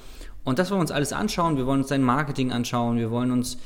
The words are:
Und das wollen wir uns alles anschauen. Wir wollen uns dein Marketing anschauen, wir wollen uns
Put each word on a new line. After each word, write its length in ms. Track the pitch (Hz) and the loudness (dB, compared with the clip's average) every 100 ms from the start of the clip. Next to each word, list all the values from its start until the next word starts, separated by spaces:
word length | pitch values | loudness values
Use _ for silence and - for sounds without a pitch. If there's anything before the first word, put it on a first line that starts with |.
| - - - - - | -14 -14 -14 -6 0
Und 120 | 131 | 2
das 140 | 180 | 2
wollen 80 | 196 | 2
wir 40 | |
uns 80 | 156 | 0
alles 200 | 143 143 | 0 -2
anschauen. 460 | - 214 - 165 143 | 0 -2 0 0 2
Wir 80 | 127 | 2
wollen 160 | 135 | 2
uns 80 | 131 | 2
dein 120 | 139 | 2
Marketing 520 | 127 131 147 143 127 | 2 2 0 -2 0
anschauen, 440 | 120 120 120 120 117 | 0 -2 0 0 0
wir 140 | 113 | 0
wollen 200 | 120 123 | 0 0
uns 260 | 127 120 - | 0 0 -4